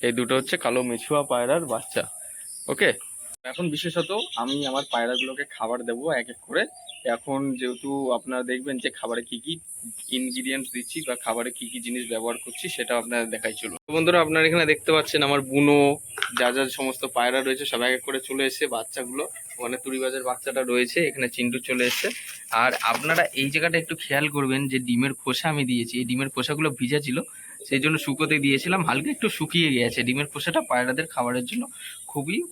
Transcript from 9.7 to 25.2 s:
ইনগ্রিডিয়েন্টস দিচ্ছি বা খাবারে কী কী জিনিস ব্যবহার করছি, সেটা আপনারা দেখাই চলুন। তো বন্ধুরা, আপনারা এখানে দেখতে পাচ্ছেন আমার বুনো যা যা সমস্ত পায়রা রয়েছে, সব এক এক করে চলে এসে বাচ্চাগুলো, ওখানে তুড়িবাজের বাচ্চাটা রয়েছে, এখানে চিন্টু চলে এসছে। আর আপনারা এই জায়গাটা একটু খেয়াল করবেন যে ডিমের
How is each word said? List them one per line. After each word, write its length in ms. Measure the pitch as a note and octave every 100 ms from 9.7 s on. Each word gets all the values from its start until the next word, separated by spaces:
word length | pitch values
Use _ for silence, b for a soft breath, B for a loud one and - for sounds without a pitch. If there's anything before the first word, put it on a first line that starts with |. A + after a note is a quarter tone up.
| - A#3 - - C3
ইনগ্রিডিয়েন্টস 500 | B2+ B2 C3 C3+ C3 B2
দিচ্ছি 220 | A#2 E3 D#3
বা 60 | B2
খাবারে 260 | - A#2 A#2+ A#2
কী 60 | A#2+
কী 60 | B2 A#2+
জিনিস 180 | B2 A#2
ব্যবহার 240 | A2+ A2+ A2+
করছি, 220 | - - F3+ -
সেটা 160 | A#2+ A#2+
আপনারা 240 | A2+ A#2+ A#2
দেখাই 200 | A2 A2+ G#2+
চলুন। 160 | A2+ E2+ -
তো 40 | D#3
বন্ধুরা, 220 | E3 F3
আপনারা 200 | D#3 D#3+ D#3+
এখানে 160 | E3+ D#3
দেখতে 180 | D3+ - D#3
পাচ্ছেন 240 | D3+ D3+ C#3+
আমার 120 | C#3+ C3
বুনো 280 | C#3 C#3+ D3 C#3+ D3 - - - A#2+
যা 80 | B2
যা 80 | B2+ C3 B2+
সমস্ত 240 | C3+ B2+ C3+ B2
পায়রা 240 | B2 C3
রয়েছে, 240 | C3+ C3 C#3+
সব 100 | A#2+ B2
এক 60 | B2+
এক 60 | -
করে 120 | C3+ -
চলে 140 | C3+ C3+
এসে 140 | C3 C#3+
বাচ্চাগুলো, 500 | A#2+ A2+ - B2 C3 D3+ - - -
ওখানে 200 | A#2+ B2+
তুড়িবাজের 380 | C3+ C3 C3 C3 B2+
বাচ্চাটা 340 | B2 - C3 B2+
রয়েছে, 260 | B2 B2 - D#3
এখানে 180 | C3+ B2 -
চিন্টু 220 | B2 B2+ B2+
চলে 160 | B2+ B2
এসছে। 180 | - G3 B3 B B B A2+
আর 80 | B2 - A2
আপনারা 320 | A#2 D3+ E3 E3+ -
এই 80 | C#3
জায়গাটা 220 | D3+ E3 E3
একটু 120 | D#3+ E3
খেয়াল 220 | - C#3 D3+ C#3+
করবেন 240 | C3+ C3 C#3
যে 60 | C3 B2
ডিমের 240 | A#2+ C3+ C3